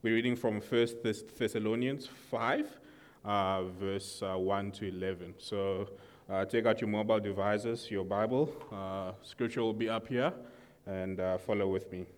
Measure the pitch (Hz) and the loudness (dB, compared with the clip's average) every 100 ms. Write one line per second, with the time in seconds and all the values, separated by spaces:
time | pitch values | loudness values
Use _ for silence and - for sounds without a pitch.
0 | 113 113 123 123 120 104 - 120 117 117 | 4 4 4 2 0 0 2 4 4 2
1 | 113 107 - - 113 113 107 113 127 143 | -2 -2 -6 -2 0 2 2 2 0 -2
2 | - - - 117 117 294 302 - - - | -8 -16 -6 0 2 2 0 -8 -20 -20
3 | - - 107 101 95 95 92 90 98 98 | -20 -12 0 2 4 2 0 -2 -2 -2
4 | - - 98 95 95 98 101 98 104 90 | -4 -6 -2 0 2 2 0 -4 -6 -4
5 | 92 90 87 - - 104 98 95 98 - | -4 -4 -10 -14 -6 -2 0 0 -4 -10
6 | - - - 95 95 117 113 107 110 107 | -20 -20 -4 -2 2 4 4 2 2 0
7 | 107 107 101 98 101 104 113 117 - 101 | 4 2 2 0 2 2 0 -4 -4 -4
8 | 92 101 110 127 151 - - 101 95 95 | 0 2 2 2 0 -2 -10 -8 -6 -4
9 | 92 95 - - 117 123 113 107 113 110 | -6 -8 -16 -4 -2 2 0 2 0 0
10 | - 123 143 180 - - - - - 95 | 0 2 2 0 -14 -18 -20 -16 -8 -4
11 | 92 92 92 92 - 104 95 95 - 90 | -2 0 0 0 0 2 2 0 -2 -8
12 | 90 | -10